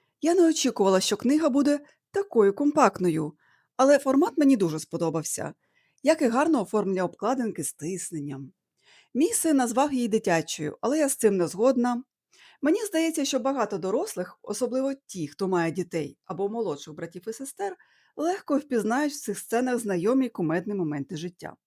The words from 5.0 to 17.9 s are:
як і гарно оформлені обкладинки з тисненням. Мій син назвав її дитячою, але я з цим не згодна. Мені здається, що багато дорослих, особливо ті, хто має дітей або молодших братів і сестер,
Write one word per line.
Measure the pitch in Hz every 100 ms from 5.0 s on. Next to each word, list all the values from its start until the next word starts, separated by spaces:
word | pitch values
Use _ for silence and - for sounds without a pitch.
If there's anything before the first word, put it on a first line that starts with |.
| 165 160 160 - 151 - _ _ _ _
як | 269 320
і | 254
гарно | 233 330 269
оформлені | 180 214 190 185
обкладинки | 180 - 214 262 226 -
з | 147
тисненням. | - 156 185 - 160 143 135 139 _ _ _ _ - _
Мій | 233 359
син | - 320 277
назвав | 240 240 294
її | 262 233
дитячою, | 214 196 165 156 - 151 -
але | 233 311
я | 277
з | -
цим | 220 190
не | 165
згодна. | 175 254 254 247 240 - _ _ _ - _
Мені | 285 403
здається, | 415 320 330 320
що | 277 262
багато | 262 277 214 190
дорослих, | 185 240 427 185 180 -
особливо | - 208 240 254 269 269 -
ті, | 180 147
хто | - 190
має | 180 165
дітей | 170 175 165 143 -
або | - 185 202
молодших | 233 196 143 160
братів | 151 165 175 220
і |
сестер, | 220 269 - 392 370 _